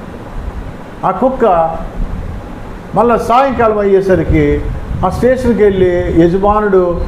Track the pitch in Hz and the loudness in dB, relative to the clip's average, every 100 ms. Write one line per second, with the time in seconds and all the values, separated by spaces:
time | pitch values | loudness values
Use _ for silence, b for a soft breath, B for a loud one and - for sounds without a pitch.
0 | - - - - - - - - - - | -14 -16 -14 -10 -10 -10 -12 -12 -14 -6
1 | 170 190 254 - 226 170 160 160 - - | -4 0 0 2 2 2 0 -2 -8 -6
2 | - - - - - - - - - 185 | -6 -6 -8 -10 -12 -14 -14 -14 -6 0
3 | 233 220 - 240 277 240 226 214 202 190 | 2 2 2 2 2 2 0 2 2 2
4 | 190 180 147 156 147 147 - - - - | 4 2 2 2 2 0 -2 -6 -6 -2
5 | 180 - 240 254 240 202 208 190 185 175 | -2 0 2 2 2 2 2 4 2 2
6 | 175 160 170 190 202 214 208 185 175 170 | 2 4 4 4 2 2 2 2 2 0